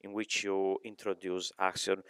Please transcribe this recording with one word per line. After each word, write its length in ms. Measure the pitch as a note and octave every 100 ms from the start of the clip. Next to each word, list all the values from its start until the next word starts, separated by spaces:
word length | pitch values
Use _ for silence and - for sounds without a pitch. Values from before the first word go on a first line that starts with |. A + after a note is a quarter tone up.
in 120 | G2
which 300 | G#2 G#2+ -
you 340 | G2+ G2 F#2+ G2
introduce 680 | A2+ G#2 G#2 F2+ F#2 F2+ F2+ -
axion. 420 | F#2 - G2 F#2+